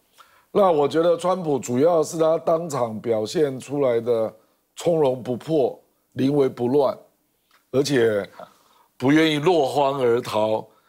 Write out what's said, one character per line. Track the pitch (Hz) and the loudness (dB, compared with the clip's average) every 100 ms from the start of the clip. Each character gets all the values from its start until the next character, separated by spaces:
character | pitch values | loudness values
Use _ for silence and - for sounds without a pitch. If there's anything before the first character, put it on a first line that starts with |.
| _ _ _ _ _ | _ _ _ _ _
那 | 196 190 | 2 2
我 | 151 139 | 4 2
觉 | 151 | 0
得 | 170 143 | 0 0
川 | 180 185 | -2 -2
普 | 160 135 | -2 -4
主 | 98 123 | -2 0
要 | 160 165 | 2 2
是 | 151 165 | 0 0
他 | 160 165 | 0 0
当 | 170 160 170 | 0 -2 -2
场 | 135 117 107 | -4 -4 -4
表 | 117 110 | -4 -2
现 | 107 175 143 127 | -2 0 -2 -2
出 | 113 143 | -8 -2
来 | 131 117 | 0 0
的 | 117 117 107 - _ _ _ - | 0 -2 -2 -6 _ _ _ -6
从 | 170 165 | -2 2
容 | 139 127 | 0 0
不 | 113 117 | -6 -8
迫、 | 143 160 117 - _ _ _ | -2 0 0 -2 _ _ _
临 | - 131 | -2 0
危 | 143 131 | 2 0
不 | - 120 | 0 0
乱， | 143 131 - - _ _ _ _ _ _ | 2 0 -2 -14 _ _ _ _ _ _
而 | 127 | -2
且 | 139 135 113 104 92 - - _ _ _ _ - | 0 2 2 0 -6 -14 -20 _ _ _ _ -4
不 | 131 | 2
愿 | 156 160 | 4 4
意 | 151 | 2
落 | 156 170 131 | 2 2 0
荒 | 127 139 139 | 0 0 2
而 | 123 117 | 2 0
逃， | 120 110 107 110 - _ | -2 -2 0 -2 -6 _